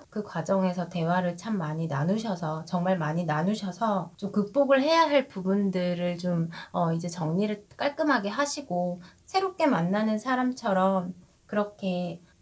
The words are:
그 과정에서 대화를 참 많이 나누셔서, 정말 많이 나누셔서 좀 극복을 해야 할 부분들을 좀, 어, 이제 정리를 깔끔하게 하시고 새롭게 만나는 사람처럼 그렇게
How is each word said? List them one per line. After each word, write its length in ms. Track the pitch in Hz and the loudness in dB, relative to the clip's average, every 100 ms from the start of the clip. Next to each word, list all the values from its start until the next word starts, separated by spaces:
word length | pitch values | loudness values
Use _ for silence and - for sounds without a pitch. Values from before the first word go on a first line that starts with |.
| - | -4
그 100 | 214 | -10
과정에서 680 | 208 170 156 196 185 175 170 | -6 -6 0 2 2 0 -4
대화를 480 | 175 165 180 180 175 | -2 0 2 0 -4
참 200 | 220 208 | -4 -4
많이 300 | 151 160 165 | -2 -2 -2
나누셔서, 800 | 139 160 220 220 175 156 156 - | 0 0 0 0 -4 -4 -4 -4
정말 340 | 180 180 190 | 0 2 2
많이 260 | 151 160 165 | 0 0 0
나누셔서 840 | 151 180 214 196 - 226 196 165 - | 0 0 0 -4 -2 0 0 -2 -8
좀 160 | 196 | -4
극복을 480 | 208 202 277 269 269 | -2 0 2 4 4
해야 200 | 294 330 311 | 6 4 4
할 180 | 285 269 | 4 2
부분들을 920 | 190 185 196 196 185 180 175 175 175 | -2 0 2 2 0 0 0 -2 -2
좀, 320 | 180 170 165 - - | 0 0 0 -6 -8
어, 220 | 180 165 | -2 0
이제 160 | 165 170 | 0 -4
정리를 560 | 170 156 175 208 208 - - | -4 -2 0 0 -2 -10 -4
깔끔하게 540 | 285 285 302 247 202 | -4 0 2 2 0
하시고 720 | 226 285 - 269 180 180 175 - - - | -2 -2 -4 -4 -2 -2 -4 -10 -20 -4
새롭게 400 | 381 381 - 311 | 0 0 2 2
만나는 540 | 185 175 202 220 214 | 4 2 2 2 0
사람처럼 960 | 262 254 254 247 233 185 190 190 180 - - _ - | 0 0 0 -2 0 2 4 2 -2 -8 -16 _ -6
그렇게 760 | 208 208 - 190 180 175 170 - _ | -2 -2 -4 -4 -2 -4 -8 -14 _